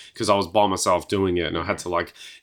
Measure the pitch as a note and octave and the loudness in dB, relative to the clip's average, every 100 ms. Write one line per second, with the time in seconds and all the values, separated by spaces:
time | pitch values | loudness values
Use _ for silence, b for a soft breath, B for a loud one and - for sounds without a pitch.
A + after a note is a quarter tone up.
0 | B - G#2+ G2 E2+ G#2 G2+ F2+ G2+ F2 | B -4 2 2 2 2 2 2 2 0
1 | - G2+ F#2+ F2 D#2 E2+ F2+ F#2 F2+ E2+ | 0 0 0 0 -2 -4 -4 -6 -4 -4
2 | E2+ - B B | -4 -10 B B